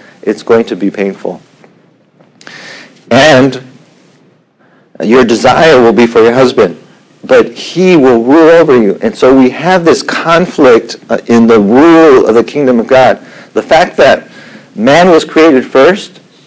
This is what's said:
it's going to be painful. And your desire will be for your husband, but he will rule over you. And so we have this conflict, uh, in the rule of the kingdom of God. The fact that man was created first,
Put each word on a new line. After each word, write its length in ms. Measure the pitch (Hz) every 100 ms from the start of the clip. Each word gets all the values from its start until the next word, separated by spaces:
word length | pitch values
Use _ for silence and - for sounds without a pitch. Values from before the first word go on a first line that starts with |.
| - -
it's 220 | - 104
going 220 | - 117 113
to 100 | 95
be 140 | 98
painful. 520 | 104 98 95 92 90 _ _ _ _ _ _ _ _ _ _ - - - - - _ -
And 520 | 131 151 131 135 127 127 - _ _ _ _ _ _ _ _ _ _ _ -
your 220 | 98 127 117
desire 560 | 110 127 131 165 131
will 120 | 117
be 140 | 107 117
for 140 | 117
your 120 | 113
husband, 480 | 127 123 120 92 82 - _ _ _ -
but 260 | 131 110
he 440 | - - 170 185 165
will 280 | 131 117
rule 260 | 120 160 160
over 320 | 165 156 123
you. 160 | 101 -
And 140 | 110 -
so 220 | 131 135
we 120 | 127
have 340 | 123 170 185
this 180 | 165 131
conflict, 960 | - - 160 170 180 - 131 113 - - -
uh, 80 | 110 -
in 180 | 117 113
the 140 | 113
rule 640 | 101 123 165 165 160 127 110
of 100 | 113
the 80 |
kingdom 360 | 117 147 131 120
of 80 | 113
God. 320 | 131 120 92 - - -
The 80 | 110
fact 360 | - 165 180 -
that 320 | 135 - - - - - - -
man 340 | 120 156 185
was 140 | 160
created 400 | - 160 160 131 117
first, 560 | 131 151 202 - - _ _